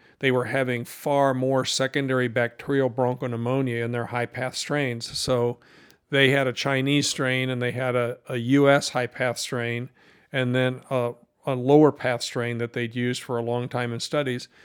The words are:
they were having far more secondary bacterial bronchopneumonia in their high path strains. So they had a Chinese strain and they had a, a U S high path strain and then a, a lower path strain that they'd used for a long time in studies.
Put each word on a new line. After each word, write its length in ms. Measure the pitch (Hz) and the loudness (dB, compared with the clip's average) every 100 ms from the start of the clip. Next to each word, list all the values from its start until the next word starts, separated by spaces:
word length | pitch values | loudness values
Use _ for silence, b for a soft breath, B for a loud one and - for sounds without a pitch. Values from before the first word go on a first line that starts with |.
| b b | b b
they 100 | 139 | 2
were 140 | 127 | 2
having 400 | 113 135 127 123 | 0 -2 0 -2
far 480 | 120 - 151 143 139 | -6 -6 -2 2 2
more 300 | 127 131 135 | 2 2 0
secondary 640 | 127 - 131 147 135 131 123 | 0 -2 -2 -2 0 0 0
bacterial 640 | 117 117 - - 139 131 | 0 -2 -4 -2 0 0
bronchopneumonia 920 | 117 123 123 131 117 117 131 131 117 | 2 0 0 -4 -4 0 0 0 -2
in 100 | 117 | -2
their 140 | 120 113 | -4 -4
high 200 | 123 120 | -4 -4
path 280 | - 127 | -4 -8
strains. 640 | - - 147 135 117 - - | -6 -4 -2 -2 -4 -8 -6
So 400 | - 127 120 120 b b b b _ | -2 0 0 -4 b b b b _
they 200 | 143 135 | 2 4
had 160 | 139 131 | 4 0
a 60 | |
Chinese 560 | 117 139 135 135 143 135 | -2 -2 0 2 0 0
strain 400 | - 131 127 127 | -2 -2 0 -2
and 120 | 123 | -2
they 120 | 123 | -2
had 240 | 120 127 123 | -2 -2 0
a, 220 | 120 123 - | -2 -6 -6
a 80 | 131 | -4
U 320 | 117 139 139 | 2 6 6
S 220 | 139 - | 6 2
high 160 | 127 123 | -4 -4
path 320 | - 127 117 | -2 -2 -2
strain 500 | - 123 117 120 127 b b b b | -6 -4 -4 -4 -8 b b b b
and 240 | 139 123 | -2 0
then 280 | 127 127 127 - | 2 0 -2 -4
a, 240 | 131 120 123 _ _ - | -2 -2 -6 _ _ -6
a 80 | |
lower 360 | 131 123 147 151 | -2 6 8 8
path 300 | - 127 120 | 4 -2 -2
strain 380 | - 131 120 120 | -4 -4 -4 -4
that 160 | 117 | -4
they'd 200 | 127 117 | -4 -4
used 280 | 120 123 123 | -2 -2 -2
for 160 | - 120 | -4 -4
a 40 | |
long 240 | 117 120 123 | -2 -2 -2
time 280 | 123 120 | -4 -4
in 60 | 117 | -4
studies. 480 | - 151 135 123 - b | -4 -2 -2 -6 -10 b